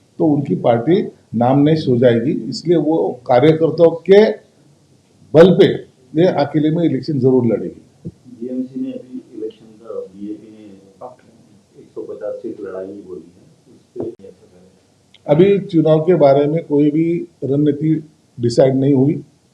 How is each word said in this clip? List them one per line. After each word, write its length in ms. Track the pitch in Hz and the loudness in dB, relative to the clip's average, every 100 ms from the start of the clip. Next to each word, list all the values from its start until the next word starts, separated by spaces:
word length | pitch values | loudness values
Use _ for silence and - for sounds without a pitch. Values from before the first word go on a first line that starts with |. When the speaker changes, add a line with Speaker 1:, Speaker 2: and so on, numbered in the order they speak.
| _ - | _ -4
Speaker 1:
तो 80 | 165 | -2
उनकी 280 | 143 151 180 | -2 -2 -2
पार्टी 460 | 131 120 131 196 - - _ 113 | 0 0 0 -2 -2 -12 _ -2
नाम 320 | 120 143 147 | 0 2 2
नष्ट 200 | 156 139 | 0 0
हो 80 | 120 | 2
जाएगी, 340 | 123 113 127 | 2 2 -2
इसलिए 440 | - - - 160 170 | -6 -8 -6 -2 -2
वो 180 | 147 160 185 - - | 0 -2 -4 -6 -2
कार्यकर्ताओं 640 | 123 151 156 160 160 165 165 | 2 4 2 0 2 2 2
के 220 | - 196 220 214 _ _ _ _ _ _ _ _ _ | 2 4 4 0 _ _ _ _ _ _ _ _ _
बल 180 | 151 185 | 6 6
पे 120 | 175 135 - - _ _ | 6 2 0 -10 _ _
ये 140 | - 180 143 | 0 0 0
अकेले 340 | 143 156 151 | -2 0 0
में 120 | 165 | 0
इलेक्शन 340 | 160 131 127 143 | -2 -2 -4 0
जरूर 260 | 131 127 117 | 2 2 2
लड़ेगी। 640 | 95 90 - - _ - - 127 113 | -2 -6 -14 -20 _ -20 -20 -20 -14
Speaker 2:
जीएमसी 400 | 127 127 127 131 | -10 -10 -10 -10
ने 120 | 131 | -12
अभी 300 | 120 127 123 - | -12 -16 -18 -18
इलेक्शन 320 | 107 110 - 110 110 | -14 -14 -14 -20 -20
का 220 | 117 98 | -16 -14
बीजेपी 480 | 95 95 101 107 110 | -14 -14 -16 -16 -20
ने 160 | 107 104 95 - - 127 - 110 113 _ _ _ - | -20 -20 -20 -20 -20 -20 -20 _ _ _ _ _ -20
एक 80 | - | -20
सौ 160 | - | -18
पचास 320 | - - 104 | -16 -12 -12
सीट 260 | 101 - - | -10 -12 -12
लड़ाई 260 | 95 92 98 | -12 -12 -14
बोली 340 | 101 90 90 | -16 -16 -18
है, 220 | 82 _ _ _ _ | -20 _ _ _ _
उस 140 | 117 _ 123 | _ _ -14
पे 80 | |
कैसा 420 | - - 95 90 _ | -14 -14 -20 -20 _
करें? 800 | _ _ _ _ _ _ _ - | _ _ _ _ _ _ _ 0
Speaker 1:
अभी 320 | 147 196 202 - | 2 4 2 0
चुनाव 320 | 165 151 156 | 0 2 2
के 140 | 165 170 | 2 4
बारे 300 | 143 139 147 | 4 4 0
में 160 | 165 | -2
कोई 260 | - 147 151 | -2 0 2
भी 220 | 151 165 170 - _ | 0 0 -4 -8 _
रणनीति 500 | 135 143 147 143 156 156 - _ _ - | -4 0 0 0 -2 -2 -6 _ _ -6
डिसाइड 360 | 117 120 135 131 | -2 2 2 2
नहीं 180 | 135 | 2
हुई, 280 | 135 139 151 - _ _ | 2 0 -2 -10 _ _